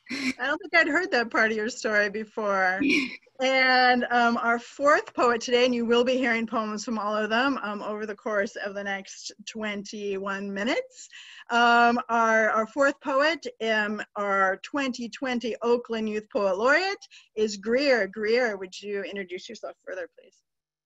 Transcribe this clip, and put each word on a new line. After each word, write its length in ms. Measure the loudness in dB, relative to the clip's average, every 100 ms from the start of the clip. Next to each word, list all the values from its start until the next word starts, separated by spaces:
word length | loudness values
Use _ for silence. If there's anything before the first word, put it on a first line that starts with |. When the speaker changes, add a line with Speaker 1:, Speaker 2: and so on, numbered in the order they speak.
| -12
Speaker 1:
I 360 | -6 -6 -4 -4
don't 120 | -4
think 160 | -2
I'd 140 | 0 2
heard 220 | 0 0
that 200 | -2 0
part 200 | 0 0
of 60 | 0
your 120 | -4
story 420 | -6 -2 0 0
before. 680 | -2 -10 -6 -2 0 0 0
Speaker 2:
<laughs> 60 | 0 0 -2 -8 _ -4
Speaker 1:
And, 640 | 0 2 6 6 6 6 2
um, 260 | 2 2 2
our 220 | 0 -2
fourth 560 | -4 -2 4 4 2
poet 260 | 0 2 2
today, 240 | 2 2
and 80 | 4
you 140 | 2 2
will 160 | 2
be 140 | 4 2
hearing 280 | 2 0
poems 400 | -2 -4 -4 -6
from 140 | -6 -4
all 180 | -2 -2
of 140 | 0
them, 260 | 2 2 0
um, 200 | -4 -8
over 220 | -6 -8
the 120 | -8 -8
course 400 | -4 -2 -2 -4
of 180 | -8
the 80 | -8
next 480 | -6 -8 -10 -16 -16 -16 -14
twenty-one 1080 | -10 -8 -8 -10 -10 -6 -6 -6 -6 -6
minutes. 560 | -6 -2 -4 -6 -12 -20 -20 -20 -20 -2
Um, 520 | 2 6 6 6 4 0
our, 420 | 0 4 4 4
our 160 | 2 -2
fourth 340 | 2 2 0
poet, 460 | -2 2 2 0 -6 -6
um, 400 | -2 0 0 -4 -8 -4
our 420 | 0 2 2 0
twenty 440 | -4 -4 -4 -4 -10
twenty 460 | -8 -4 -4 -4 -4
Oakland 460 | 0 0 0 -4 -4
Youth 180 | -4 -4
Poet 260 | -2 0 2
Laureate 480 | 4 4 2 -4 -10 -20 _ -4
is 200 | -2 -2
Greer. 520 | 0 2 4 2 0
Greer, 480 | -4 0 2 0 -2
would 260 | -10 -12
you 220 | -8 -8
introduce 440 | -8 -8 -10 -12 -14
yourself 280 | -14 -14 -16 -14
further, 220 | -12 -12 _
please? 240 | -20 _ _ _ _ _